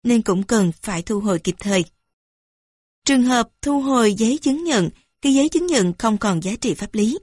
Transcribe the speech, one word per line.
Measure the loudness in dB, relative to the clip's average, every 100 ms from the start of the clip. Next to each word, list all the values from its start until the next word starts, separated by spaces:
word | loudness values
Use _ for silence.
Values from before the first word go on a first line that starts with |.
nên | 2 2
cũng | 2 -2
cần | 0 2 0 -2
phải | -8 -8
thu | -4 -4
hồi | -2 -2
kịp | -4 -6
thời. | -2 -2 -2 _ _ _ _ _ _ _ _ _ _ _ 0
Trường | 2
hợp | 4 2 0 _
thu | -4 -2
hồi | 0 4 4
giấy | 2 0 0
chứng | 0 -2
nhận, | 0 0 0 -6 _ _
khi | 0
giấy | 2 2
chứng | 0 0
nhận | 0 0 -2
không | -2 0
còn | -2 -2
giá | -4 -6
trị | -4
pháp | -4 -6
lý. | -2 -2 -2